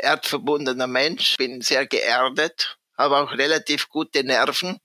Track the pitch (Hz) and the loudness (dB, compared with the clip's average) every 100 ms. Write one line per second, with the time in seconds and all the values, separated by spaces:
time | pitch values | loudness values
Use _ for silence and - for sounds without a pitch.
0 | 139 147 - 143 120 147 135 127 127 127 | 0 0 -2 -4 0 0 0 -2 -2 0
1 | 151 - - - 127 123 117 135 135 127 | 0 0 0 0 -2 -4 -2 0 0 0
2 | - 123 131 139 160 - - - _ - | 2 2 0 0 -2 -2 -6 -8 _ -2
3 | 139 139 143 127 143 156 151 147 - 151 | 2 2 0 0 0 0 0 -2 -2 -6
4 | 160 147 131 123 143 127 180 - | -2 -2 2 2 2 0 -4 -6